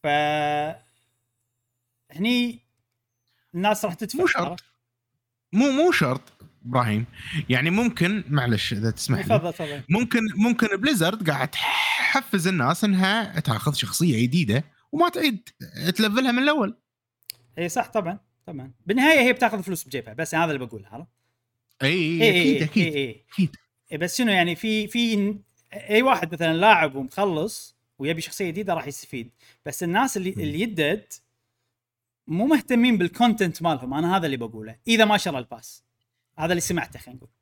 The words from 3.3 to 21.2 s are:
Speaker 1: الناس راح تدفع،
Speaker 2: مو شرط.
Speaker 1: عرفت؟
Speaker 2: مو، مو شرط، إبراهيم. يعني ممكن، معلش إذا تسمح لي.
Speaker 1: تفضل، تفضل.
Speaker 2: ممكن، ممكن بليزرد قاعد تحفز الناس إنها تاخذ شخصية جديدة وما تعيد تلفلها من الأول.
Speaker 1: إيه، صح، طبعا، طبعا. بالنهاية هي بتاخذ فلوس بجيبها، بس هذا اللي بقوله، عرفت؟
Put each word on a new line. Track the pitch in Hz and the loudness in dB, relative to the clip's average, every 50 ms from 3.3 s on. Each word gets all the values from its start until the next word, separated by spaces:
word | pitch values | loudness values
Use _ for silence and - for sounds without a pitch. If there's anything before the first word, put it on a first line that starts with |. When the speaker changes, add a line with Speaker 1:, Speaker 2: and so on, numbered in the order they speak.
| _ _ _ _ - | _ _ _ _ -6
Speaker 1:
الناس | 170 190 208 214 202 - | -2 0 0 0 0 -2
راح | 196 170 | -6 -6
تدفع، | - 226 - - 285 | -6 -10 -8 -2 0
Speaker 2:
مو | 370 | 0
شرط. | - - 175 175 | 2 2 0 -2
Speaker 1:
عرفت؟ | 143 175 175 _ _ _ _ _ _ _ _ _ _ _ _ _ _ _ _ _ _ | -4 -6 -12 _ _ _ _ _ _ _ _ _ _ _ _ _ _ _ _ _ _
Speaker 2:
مو، | - 202 262 285 | 2 2 4 4
مو | 262 269 330 359 | 4 4 4 4
شرط، | 320 - 160 123 131 127 - - _ _ - - _ _ - | 4 4 2 0 0 -4 -6 -16 _ _ -20 -20 _ _ -12
إبراهيم. | 120 123 127 120 113 107 107 117 - - - - - - 156 - - | 0 0 2 2 2 0 0 -2 -4 -10 -16 -14 -6 -6 -6 -2 0
يعني | 127 123 139 165 | 0 2 2 2
ممكن، | 180 214 247 233 240 - 170 180 214 208 - - | 2 2 2 0 2 0 0 0 0 -2 -4 0
معلش | 147 143 123 120 113 98 - - | 0 0 2 2 0 0 0 -4
إذا | 120 101 107 113 | -4 -2 -2 -2
تسمح | 110 - - - 127 - | -2 -4 -2 -2 -2 -2
لي. | 190 | 2
Speaker 1:
تفضل، | - - 147 156 175 | 2 2 2 2 -2
تفضل. | 156 - 165 147 143 143 123 - | -6 -6 -8 -8 -8 -10 -2 0
Speaker 2:
ممكن، | 165 220 247 240 - 233 220 214 - | 0 0 2 2 0 0 0 0 0
ممكن | 190 214 240 233 - 226 214 196 | 2 2 2 4 2 2 0 0
بليزرد | 190 214 294 302 190 160 170 214 220 196 156 | 0 2 0 2 2 2 0 0 0 -2 -2
قاعد | 143 139 131 135 | 0 0 -2 -4
تحفز | - - - - - - - - - - - - - 277 269 - - 190 156 185 | -4 -4 -4 -2 -2 -2 -2 -2 -2 0 0 0 0 0 -2 0 -2 0 0 0
الناس | 190 165 120 131 175 - - | 0 2 2 0 0 2 2
إنها | 208 190 185 190 190 208 233 214 196 - - | 2 4 4 4 2 2 0 -2 -2 -4 -4
تاخذ | - - 113 104 - 147 | -2 0 -2 0 0 -2
شخصية | 143 - - 95 - - 170 175 127 110 | -2 -2 -4 -4 -2 0 2 2 4 4
جديدة | 120 123 131 180 156 101 104 135 156 - _ _ _ _ | 2 2 2 0 2 2 0 0 -2 -4 _ _ _ _
وما | - 302 349 349 | 0 0 0 0
تعيد | 349 359 311 285 220 185 _ - _ _ - - - - 143 170 185 | 2 0 0 0 0 -2 _ -16 _ _ -18 -16 -12 -4 -4 -2 0
تلفلها | - 220 208 202 254 262 254 | 0 0 2 2 2 2 2
من | 240 247 | 2 2
الأول. | 269 294 302 302 208 190 233 _ _ _ _ _ _ _ _ _ _ - - _ _ _ _ - | 2 2 2 2 0 -2 -4 _ _ _ _ _ _ _ _ _ _ -20 -20 _ _ _ _ -6
Speaker 1:
إيه، | 175 170 | -6 -2
صح، | - 254 - | -2 -4 -4
طبعا، | - - 226 180 170 - - _ _ _ _ _ | -2 -2 -4 -2 -2 -8 -8 _ _ _ _ _
طبعا. | - 170 135 127 135 - _ _ | -14 -14 -14 -14 -16 -20 _ _
بالنهاية | 170 202 247 262 311 320 285 | -2 0 4 4 6 6 6
هي | 240 247 | 6 4
بتاخذ | 240 - 240 220 214 202 | 4 4 2 0 0 -2
فلوس | 180 196 185 156 - | -6 -6 -6 -8 -8
بجيبها، | 131 131 127 110 113 107 | -8 -8 -8 -8 -8 -8
بس | 156 160 - - | -8 -6 -2 0
هذا | 160 170 165 | 0 0 0
اللي | 147 135 127 | 0 -4 -6
بقوله، | 113 113 107 95 - | -10 -12 -16 -16 -16
عرفت؟ | 107 123 170 _ _ _ | -16 -18 -18 _ _ _